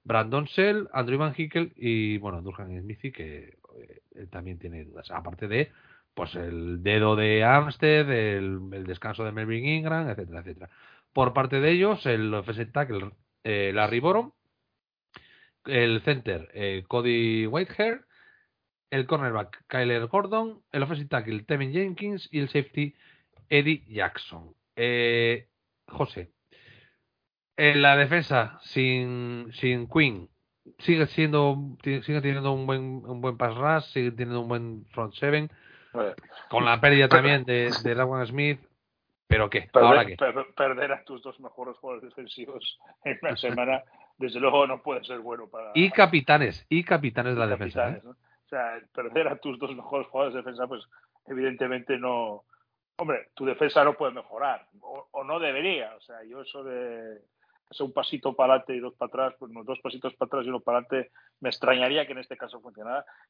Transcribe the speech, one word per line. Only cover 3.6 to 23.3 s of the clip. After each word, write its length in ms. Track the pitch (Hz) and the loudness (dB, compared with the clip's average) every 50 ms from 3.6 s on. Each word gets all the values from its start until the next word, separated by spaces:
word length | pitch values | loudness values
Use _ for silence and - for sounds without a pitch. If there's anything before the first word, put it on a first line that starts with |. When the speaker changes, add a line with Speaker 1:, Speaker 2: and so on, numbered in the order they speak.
| _ - - - - - - - _ _ - | _ -20 -20 -20 -20 -20 -20 -20 _ _ -20
Speaker 1:
eh, 140 | - 101 90 | -18 -16 -14
también 300 | - 92 87 92 90 85 | -12 -12 -10 -10 -10 -12
tiene 260 | - 87 82 80 78 | -12 -12 -12 -14 -14
dudas. 240 | 78 - 82 - - | -16 -16 -18 -14 -12
Aparte 360 | 85 - 85 87 87 - 110 | -12 -10 -10 -10 -10 -10 -6
de, 240 | 101 107 127 151 - - _ _ - - _ _ _ _ | -2 -2 -2 -2 -2 -6 _ _ -20 -20 _ _ _ _
pues, 200 | - 87 85 - | -8 -8 -8 -6
el 460 | 90 87 85 85 85 85 87 87 87 | -8 -8 -8 -6 -6 -6 -6 -6 -2
dedo 360 | 90 101 107 107 107 107 107 | 2 4 4 6 6 6 4
de 260 | 107 107 107 107 110 110 | 4 4 4 4 4 4
Armstead, 680 | 120 135 143 147 147 - - 160 151 151 151 147 139 | 4 4 2 2 0 -2 0 2 4 4 4 4 2
el, 500 | 131 113 110 107 101 98 98 95 95 92 95 95 | 0 0 0 0 0 -2 -2 -2 -4 -6 -8 -8
el 140 | 98 98 92 | -10 -10 -8
descanso 400 | 92 90 87 - 110 104 - 110 | -8 -8 -8 -8 -8 -6 -6 -6
de 80 | 107 107 | -6 -6
Melvin 320 | 110 110 110 113 117 127 | -6 -4 -4 -4 -2 -2
Ingram, 420 | 147 156 160 156 156 160 165 160 | -2 -2 -2 -2 -2 -2 -2 -2
etcétera, 340 | 131 101 107 92 85 85 85 | -4 -6 -6 -8 -10 -12 -12
etcétera. 280 | 85 90 78 - 92 - _ _ - - - _ _ _ | -12 -14 -16 -16 -18 -20 _ _ -20 -20 -20 _ _ _
Por 220 | - 135 131 127 120 | 2 4 4 4 4
parte 260 | 139 131 127 139 135 | 2 2 2 2 2
de 120 | 143 156 | 4 4
ellos, 340 | 175 180 190 208 208 - - | 6 6 4 4 2 2 0
el 280 | 135 117 110 110 107 107 | 0 2 2 2 0 -2
offensive 380 | 104 92 113 107 113 113 110 | -2 -4 -4 -6 -6 -6 -4
tackle, 400 | - 143 147 127 107 98 95 101 - _ _ _ _ _ - | -2 -2 -2 -2 -4 -6 -6 -8 -12 _ _ _ _ _ -4
eh, 280 | 110 104 101 98 98 95 | -2 0 0 0 0 2
Larry 260 | 107 107 104 120 117 | 2 2 2 2 2
Borom, 320 | 139 175 196 226 247 285 - _ _ _ _ _ _ _ _ _ _ _ _ _ _ _ - - - _ - _ _ _ _ _ - | 2 2 2 2 0 -2 -8 _ _ _ _ _ _ _ _ _ _ _ _ _ _ _ -20 -20 -20 _ -20 _ _ _ _ _ -6
el 340 | 135 139 123 120 117 113 110 - | 0 2 4 4 4 4 2 2
center, 460 | 156 143 127 113 107 92 78 80 - - | 0 0 0 -2 -4 -4 -4 -6 -10 -8
eh, 320 | 104 101 98 95 95 92 | -6 -4 -4 -4 -4 -4
Cody 580 | - 120 120 120 120 120 117 117 113 110 110 110 | -2 -2 0 2 2 2 2 2 2 2 0 0
Whitehair, 600 | 107 127 165 185 - - - 214 226 233 269 - _ _ _ _ _ _ _ _ _ _ _ _ _ _ _ _ - | 0 -2 -2 -4 -2 -2 0 0 0 -2 -4 -8 _ _ _ _ _ _ _ _ _ _ _ _ _ _ _ _ -4
el 160 | 139 135 127 | -2 -2 0
cornerback, 580 | 127 160 143 135 123 113 107 101 - - - _ | 0 0 0 0 0 0 -2 -4 -6 -10 -18 _
Kyler 400 | - - 127 123 123 120 117 117 | -6 -2 0 0 2 0 0 0
Gordon, 540 | 117 - 202 202 190 214 220 226 226 220 - _ _ | 0 0 0 0 0 -2 -2 -2 -4 -8 -14 _ _
el 120 | - 147 139 | -4 -4 -2
offensive 260 | 147 170 147 143 139 | -2 -4 -6 -4 -2
tackle, 340 | 151 120 107 110 110 107 110 | -4 -4 -2 -4 -6 -6 -4
Tevin 300 | - 151 139 139 131 143 | -2 -2 -2 -2 -2 -2
Jenkins 560 | 180 196 190 175 - 202 208 202 180 - - | -2 -2 -2 -4 -6 -6 -6 -6 -8 -8 -6
y 80 | - 147 | -4 -4
el 80 | 143 | -2
safety, 480 | 131 - 147 131 - - 147 147 143 - _ _ _ _ _ _ _ | 0 0 0 -2 -2 -2 -4 -4 -4 -6 _ _ _ _ _ _ _